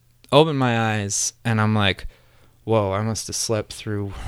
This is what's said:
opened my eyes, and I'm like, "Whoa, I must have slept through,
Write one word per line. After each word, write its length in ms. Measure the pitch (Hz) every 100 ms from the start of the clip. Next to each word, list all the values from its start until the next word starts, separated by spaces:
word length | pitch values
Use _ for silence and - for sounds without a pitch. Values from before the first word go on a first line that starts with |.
| _ _ -
opened 260 | 139 160 139
my 360 | 127 117 113
eyes, 400 | 107 101 - - -
and 160 | 120 110
I'm 140 | 107
like, 320 | 107 98 90 - - - _ - _
"Whoa, 280 | - 113 101
I 100 | 98
must 240 | 107 107 -
have 100 | 104
slept 380 | - 110 104
through, 400 | - - 104 101 95